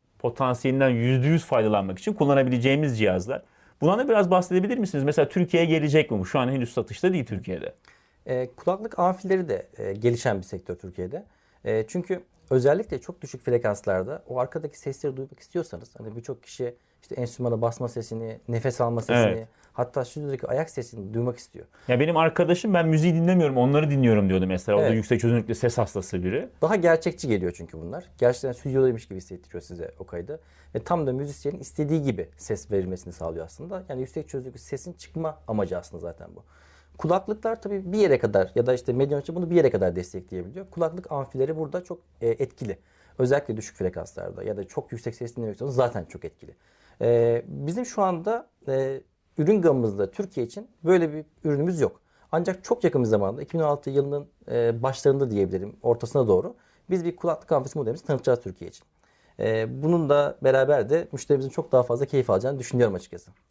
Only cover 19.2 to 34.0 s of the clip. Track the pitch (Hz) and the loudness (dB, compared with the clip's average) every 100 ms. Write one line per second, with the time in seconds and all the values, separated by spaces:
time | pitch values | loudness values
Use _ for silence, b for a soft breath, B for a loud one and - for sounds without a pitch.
19.2 | 113 113 113 b b - 123 - 123 - | 4 2 -6 b b -6 -4 -4 -6 -8
20.2 | 147 135 - 123 160 - 117 113 98 113 | -8 -6 -4 -4 -4 -8 -10 -12 -8 -4
21.2 | 123 120 - - - b - 123 156 160 | -4 -6 -12 -20 -20 b 0 2 4 4
22.2 | 160 160 165 175 220 180 160 156 170 165 | 4 4 4 2 2 2 4 4 4 4
23.2 | 170 185 156 131 127 143 156 143 127 107 | 4 4 4 4 4 4 4 4 6 6
24.2 | 98 95 92 92 - 101 135 113 104 120 | 6 4 2 -2 2 4 4 2 2 2
25.2 | 117 120 113 113 120 120 110 104 92 92 | 2 2 0 -2 0 0 -2 -4 -6 -4
26.2 | 90 117 254 - 160 208 170 165 175 - | -2 -4 -6 -2 0 2 4 4 2 -4
27.2 | 135 107 87 85 85 80 82 139 - - | -2 0 0 -6 -12 -14 -12 -12 -14 0
28.2 | 123 123 135 120 143 131 131 113 - 95 | 2 2 -2 -6 -2 4 4 2 -6 -14
29.2 | - 90 - 87 - 87 82 - 92 87 | -14 -18 -16 -16 -14 -12 -12 -14 -12 -10
30.2 | 92 156 b b b 113 - 175 143 127 | -10 -14 b b b -8 -2 -2 0 -2
31.2 | 143 143 - - - - 147 160 139 95 | -6 -8 -8 -8 -8 -6 -2 0 0 -4
32.2 | 87 - - 104 - 98 92 90 90 85 | -6 -12 -8 -8 -4 -4 -2 -6 -12 -10
33.2 | 82 82 80 - 165 190 185 131 | -8 -8 -10 -14 -14 -12 -10 -10